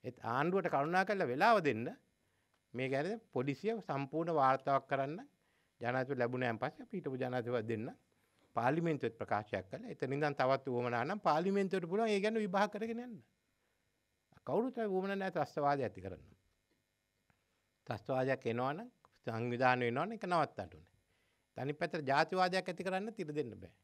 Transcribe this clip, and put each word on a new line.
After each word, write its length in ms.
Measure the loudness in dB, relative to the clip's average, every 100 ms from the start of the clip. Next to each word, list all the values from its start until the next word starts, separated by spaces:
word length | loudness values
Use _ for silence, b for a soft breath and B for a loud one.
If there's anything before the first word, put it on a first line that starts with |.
ඒත් 120 | -10 -8
ආණ්ඩුවට 440 | -2 2 2 2 2
කරුණා 360 | 0 2 2
කරලා 220 | 2 0 0
වෙලාව 380 | 4 6 6
දෙන්න. 240 | 4 0 -4 -8 _ _ _ _ _ _ _
මේ 140 | -6 -2
ගැන 320 | 0 -2 -6 _
පොලිසිය 420 | -2 -2 -2 -4 -4
සම්පූර්ණ 540 | -4 -4 -2 -2 0
වාර්තාවක් 520 | 4 6 4 4 0 2
කරන්න 320 | -2 -2 -4 -12 _ _ _ _ _
ජනාධිපති 380 | -2 0 0 0
ලැබුණාන් 400 | 0 2 0 0
පස්සේ 240 | -4 -6
අපි 140 | -10 -6
හිටපු 200 | -6 -4
ජනාධිපති 520 | -2 -2 0 -2 0
දෙන්න 220 | -4 -4 -10 _ b b b b 0
පාර්ලිමේන්තුවේ 540 | 2 2 0 0 -2
ප්‍රකාශයක් 560 | -4 -2 -2 0 -4 -4
කළා. 220 | -12 -12
එතන 220 | -6 -4
ඉඳන් 220 | 0 0
තවත් 300 | 2 2 2 0
උවමනා 360 | -2 0 0
නම් 140 | 0 0
පාර්ලිමේන්තුවට 680 | 2 4 2 0 0 -2 -2
පුළුවන් 220 | 0 2
ඒ 120 | 2
ගැන 140 | 0
විභාග 360 | 0 0 0 0
කරගෙන 320 | 0 -6 -6
යන්න. 200 | -10 -16 _ _ _ _ _ _ _ _ _ _ _ -14 -2
කවුරුත් 300 | -2 -2 -4 -2
උවමනා 300 | -2 -2 -2
නැහැ 140 | -2
ත්‍රස්තවාදය 520 | -2 -2 0 2 2
ඇති 180 | 0 -6
කරන්න. 240 | -12 -12 -18 -20 _ _ _ _ _ _ _ _ _ _ _ _ _ _ -8
ත්‍රස්තවාදයක් 600 | -8 -2 0 2 0 0
එනවා 260 | 0 0
නම්, 160 | -2 -10 _ _ _ -6
සංවිධානය 580 | -4 -2 4 4 4
වෙනවා 220 | 2 0 -2
නම් 60 |
ඒක 140 | -4 0
නවත්තන්න 460 | 0 0 -2 -12
ඕනේ. 160 | -14 -20 _ _ _ _ _ _ -8
අනිත් 220 | -6 -4
පැත්තට 280 | -4 -4 2
ජාතිවාදයක් 640 | 4 4 4 2 2 -2
ඇති 160 | -6
කරන්න 280 | -4 -2 -4
ඉඩ 200 | -6 -4
දෙන්න 220 | -4 -4
බෑ. 180 | -8 -16 _